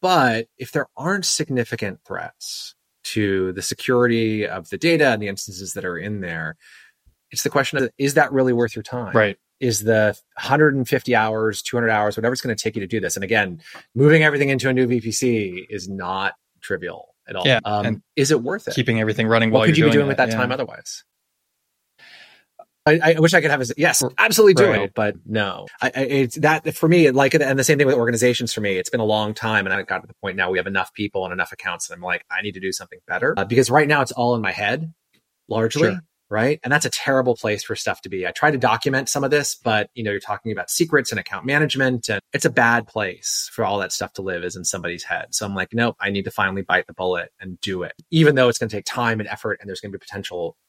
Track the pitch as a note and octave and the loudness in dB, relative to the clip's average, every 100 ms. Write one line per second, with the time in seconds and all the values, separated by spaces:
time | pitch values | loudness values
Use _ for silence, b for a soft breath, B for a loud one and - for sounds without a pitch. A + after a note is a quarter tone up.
0 | F#3 E3+ B2+ A2+ A#2 - B2+ D3+ - - | 0 2 2 0 -6 -12 -8 -6 -6 -6
1 | D#3+ G3 - - D3 B2+ A2+ A2+ G2+ F2 | -4 -2 -2 -4 -2 -2 -4 -6 -8 -8
2 | - F2+ E2 - - - - - _ _ | -12 -10 -10 -14 -14 -14 -14 -18 _ _
3 | - A2 G#2 F#2+ F#2 F#2 - - - B2 | -6 -2 0 0 -2 -4 -8 -4 2 4
4 | A#2+ A#2 A2 G#2+ G#2 F#2 D#2+ G2 E3+ E3 | 4 2 0 -2 -4 -6 -10 -2 0 4
5 | C#3 A2 G#2 G2 - F2+ F#2 G2+ F#2 E2+ | 4 2 -2 -8 -12 -12 -12 -8 -8 -6
6 | G2+ G#2 F2+ E2 D#2+ D#2+ b b b b | -6 -6 -6 -8 -8 -12 b b b b
7 | _ _ _ - D#3 C#3+ C3 C#3+ B2 - | _ _ _ -6 -2 0 0 -2 -4 -2
8 | C#3 C#3+ C#3+ C#3 B2+ A#2+ A#2 A2+ - B2 | 0 2 2 2 2 2 0 -4 -10 -10
9 | G2+ A#2+ G#2 F#2+ _ _ B2 A2 A2 A2 | -2 2 2 -2 _ _ -2 0 2 4
10 | G#2+ - _ - - D3 D3+ C#3 A#2+ C3 | 4 0 _ -12 0 4 4 4 0 -2
11 | - A2+ A2 A2 A2 G#2 - A#2+ A2+ G#2+ | 2 2 2 0 -2 -2 -4 -2 2 2
12 | G#2 G#2+ A2+ C3 B2 G#2+ A2+ G#2+ F#2+ A2 | 0 0 -2 -2 -4 -4 -4 -4 -4 -4
13 | - G2 F#2+ A2 F#2+ E2 B B B A#2+ | -4 -4 -2 -2 -2 -6 B B B 4
14 | D3 D#3+ D3+ C#3+ C#3 C3 C3 B2+ A#2+ B2 | 6 8 6 2 0 0 0 2 2 0
15 | A2 - B2+ A2+ G2 F2+ - G2+ F2+ G2 | -2 -2 0 0 -2 -8 -12 -12 -10 -8
16 | F2+ F#2+ G2 - _ _ - F2+ F2 - | -6 -4 -4 -6 _ _ -6 -6 -6 -10
17 | - _ - F#2+ C3+ A2+ G#2 G#2 A2+ G#2+ | -18 _ -12 -2 0 0 0 -2 -2 -4
18 | - - C#3 C#3+ B2 G3+ - - - A2+ | -6 -2 2 2 0 -6 -4 -4 0 0
19 | A2 G#2+ A2 A2+ A2+ A2 A2 D#3 D3+ C#3+ | 0 0 2 2 4 4 4 6 6 4
20 | C#3 C#3 A#2+ A2+ B2 C3+ A#2 - - - | 2 2 0 0 -2 -2 -6 -10 -16 -18
21 | _ _ _ _ _ _ _ _ _ _ | _ _ _ _ _ _ _ _ _ _
22 | b b b b b - - _ D3 D#3+ | b b b b b -20 -20 _ 2 4
23 | D#3 D#3+ E3 F3 D3 C#3+ A#2+ - D#3 - | 6 6 4 4 4 0 -2 0 2 2
24 | B2+ - A3+ A3 G#3 E3+ - G#2+ G2 - | 0 0 2 8 8 8 6 4 -2 -2
25 | G#2 - - G#2+ G2 - - - B2+ C3+ | -2 -4 -4 -2 -2 -4 -14 -6 -4 -2
26 | C3 C#3 B2 D#3 D3+ D#3 D#3 - D#3+ F3 | 0 0 0 2 0 2 -2 0 4 6
27 | D3 C3 C3+ D#3 C#3 C3+ C3 D3 C3+ B2+ | 6 6 4 4 4 2 2 4 4 2
28 | A#2 A2+ B2 A#2+ A#2 A2+ G#2 F#2+ - B2 | 2 2 2 2 -2 -2 -2 -2 -2 -2
29 | G#2+ G#2+ G#2+ A2 A2 G#2+ F#2+ F#2+ F#2 F#2 | 0 0 -2 -4 0 0 0 -2 -4 -6
30 | - - G2 F#2 F2+ F#2 F#2+ F#2+ F2+ - | -8 -10 -8 -2 -2 -2 -2 -4 -4 -6
31 | G2+ F#2+ F#2 F2+ E2+ G2 F2+ F2 - F2 | -6 -4 -6 -6 -6 -8 -10 -8 -10 -10
32 | F2+ F2 - F#2+ G#2 F#2 F#2+ - F#2 - | -6 -6 -6 -8 -8 -8 -8 -8 -12 -20
33 | - F2+ C3+ - G2+ A#2+ A#2+ C#3 D3 D3 | -8 -2 -2 -2 2 2 4 4 4 2
34 | B2+ B2+ A#2+ A#2+ G2 F#2+ G#2 C#3 D#3+ - | 0 0 0 0 -2 -2 -4 -4 -6 -14
35 | _ _ _ _ - A2 A2+ D3 A2+ F#2 | _ _ _ _ -6 -2 0 2 0 0
36 | - _ _ G#2+ B2+ D3+ B2 D3 C3 - | -10 _ _ 0 0 0 0 0 0 -2
37 | C#3+ C3 B2 A2+ A2 G2+ - G#2+ G#2+ - | 0 2 2 0 -2 -4 -6 -6 -4 -6
38 | F#2+ F#2+ F2+ - D3+ C3+ B2 A2+ C#3+ C3 | -8 -6 -6 0 0 4 2 2 0 -2
39 | C#3 C#3+ C3+ D3 C#3 - A#2+ G#2+ G2+ A#2+ | -2 -2 0 0 0 -4 -2 0 -2 -6
40 | G#2+ G2+ - G2+ A2+ F#2 - - E3 C#3+ | -6 -6 -6 -8 -6 -8 -6 -2 0 0
41 | A#2+ G#2 - F#2+ A#2+ D3 D3 C3+ C3 B2 | 0 -6 -8 -8 -2 0 0 0 -2 -2
42 | - G2+ - - A#2+ A#2 A#2 A#2 A2+ A2 | -4 -6 -6 -4 0 2 2 2 -2 -6
43 | F#2+ - - - - - G2+ G2+ F#2 - | -6 -6 -6 -6 -6 -4 -2 -2 -4 -6
44 | G2 - F#2+ F2 F2+ F2+ E2 F#2+ E2+ F2 | -8 -8 -6 -6 -6 -6 -6 -6 -6 -8
45 | - E2 - - G2+ G2 F#2 A2+ A#2 - | -6 -8 -6 -6 -4 -4 -4 -2 -2 -2
46 | G2+ G2+ G2 - F#2+ G2 F2+ F#2 - E2 | -4 -4 -4 -2 -2 -2 -2 -2 -2 -6
47 | F#2 F2 E2+ _ F#2 F2+ G2+ F#2 E2+ - | -4 -2 -6 _ -16 -10 -8 -6 -8 -12
48 | _ D#3+ D3+ C3+ B2 - A2 G#2+ - B2+ | _ 4 4 6 4 2 -4 -6 -8 -4
49 | A#2 G#2+ G#2 G2+ G#2+ G2+ G2 F#2 G2+ F#2+ | -2 -2 -6 -8 -8 -8 -10 -14 -12 -14
50 | - G2+ - F2+ E2 - | -12 -12 -10 -6 -8 -10